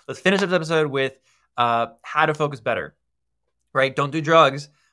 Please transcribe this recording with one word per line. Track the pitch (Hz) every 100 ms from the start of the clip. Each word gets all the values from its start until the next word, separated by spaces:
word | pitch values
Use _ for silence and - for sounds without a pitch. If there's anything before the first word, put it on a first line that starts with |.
| -
Let's | 127
finish | 185 196
this | 190
episode | 180 160 160 151
with, | 135 135 - _ _ _ -
uh, | 120 117 117 -
how | - 151 156
to |
focus | 151 147 135
better, | 123 104 76 - _ _ _ _ _ _ _
right? | 135 135
Don't | 135 143
do | 151
drugs, | 151 165 147 139 143 _ _